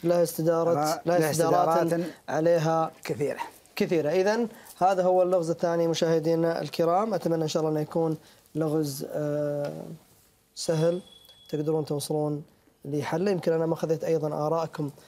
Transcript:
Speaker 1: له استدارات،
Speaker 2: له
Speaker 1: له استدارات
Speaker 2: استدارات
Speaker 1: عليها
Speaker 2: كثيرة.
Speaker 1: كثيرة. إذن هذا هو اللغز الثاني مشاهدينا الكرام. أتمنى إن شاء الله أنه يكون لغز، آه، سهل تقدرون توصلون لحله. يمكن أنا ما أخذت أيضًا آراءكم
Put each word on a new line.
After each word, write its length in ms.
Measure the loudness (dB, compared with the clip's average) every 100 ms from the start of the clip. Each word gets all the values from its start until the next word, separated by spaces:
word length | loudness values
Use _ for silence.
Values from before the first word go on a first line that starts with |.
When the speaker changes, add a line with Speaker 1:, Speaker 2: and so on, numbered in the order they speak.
Speaker 1:
له 180 | 0 2
استدارات، 840 | 2 0 0 2 2 2 0 -2 0
Speaker 2:
له 120 | 2
Speaker 1:
له 120 | 2
استدارات 480 | 2 2 4 4 2
Speaker 2:
استدارات 280 | 2 0 -4 -10 -6
Speaker 1:
عليها 640 | 0 2 4 2 0 -2 -6
Speaker 2:
كثيرة. 360 | -8 -4 -4 -4 -10 -14 _ -4
Speaker 1:
كثيرة. 340 | 0 2 2
إذن 380 | 2 2 2 -2 -6 -12 0
هذا 240 | 2 4
هو 200 | 4 4
اللغز 280 | 4 2 0
الثاني 380 | 0 0 2 2
مشاهدينا 720 | 2 2 2 2 2 2 0
الكرام. 520 | -4 0 2 2 0
أتمنى 280 | -2 0 0
إن 60 | 0
شاء 140 | 0
الله 100 | 0
أنه 80 | -2
يكون 360 | -2 -2 0 -2 -8 -20 _
لغز، 520 | -4 -2 0 -2 -6 -8
آه، 720 | -6 -4 -2 -4 -4 -6 -8 -12 -16 _ _ _ _ _
سهل 480 | -10 -2 2 2 0 -8 -20 -20 -20 -8
تقدرون 360 | -4 -2 -2
توصلون 580 | -2 -4 -4 -2 -2 -4 -10 _ _ _
لحله. 460 | -6 -4 -2 -2 0
يمكن 220 | 0 0
أنا 140 | 0 0
ما 80 |
أخذت 300 | -2 -2 -2
أيضًا 420 | 0 -2 -2 -2 -2
آراءكم 440 | -2 -4 -6 -8 -8